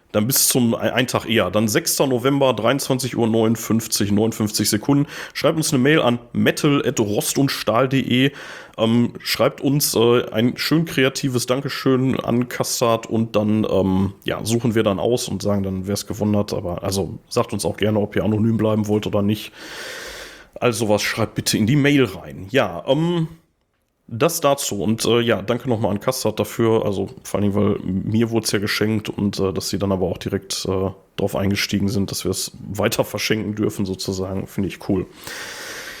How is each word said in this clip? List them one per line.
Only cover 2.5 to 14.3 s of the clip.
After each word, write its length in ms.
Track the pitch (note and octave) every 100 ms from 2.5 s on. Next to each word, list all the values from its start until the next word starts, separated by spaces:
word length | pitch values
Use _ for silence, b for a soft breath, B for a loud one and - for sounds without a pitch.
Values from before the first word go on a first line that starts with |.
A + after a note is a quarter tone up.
dreiundzwanzig 640 | A2 A2 C#3 - C3 B2+ A2
Uhr 100 | A2+
neunundfünfzig, 840 | A2+ A2 A2+ - A2 - - G2+
neunundfünfzig 580 | G2+ A2+ - G#2+ - G#2
Sekunden. 380 | G#2 - C#3 C#3+ B B
Schreibt 240 | - C#3+ D#3+
uns 160 | D3+
eine 100 | C#3
Mail 180 | C3 D#3
an 180 | A#2+ A#2+ -
metal 500 | G#2 A2+ - D#3 C#3+ A#2+
at 140 | B2
rostundstahl 880 | G#2 G#2+ - - C#3 - - A2+ C3
punkt 180 | C3+ -
de. 240 | B2 C#3 B B B B -
Ähm, 360 | A2+ A#2+ A#2+ -
schreibt 420 | - - B2 -
uns, 340 | C#3 C#3+ - -
äh, 300 | A#2 A#2+ -
ein 260 | A2 B2 -
schön 280 | - D3+ E3
kreatives 600 | - C3 C3 C#3 B2 -
Dankeschön 720 | B2+ C#3 - C3+ C3 C3 -
an 300 | - A#2+ B2
Kassad 580 | - C3 - A#2 A2+ -
und 280 | A2+ A2+ G#2
dann, 300 | G#2+ G#2+ G#2+
ähm, 440 | F#2+ F#2+ F#2+ G2 -
ja, 200 | -